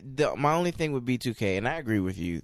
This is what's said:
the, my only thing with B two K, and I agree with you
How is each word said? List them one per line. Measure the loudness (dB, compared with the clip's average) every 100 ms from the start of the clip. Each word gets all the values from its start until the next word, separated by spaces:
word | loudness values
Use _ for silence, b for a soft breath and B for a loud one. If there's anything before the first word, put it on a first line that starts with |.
the, | -12 0 0
my | 2 2
only | 4 0
thing | 0 -2
with | -2
B | 0 0
two | 0
K, | 0 0 2
and | 0
I |
agree | -4 0 2
with | 2 -2
you | -4 -4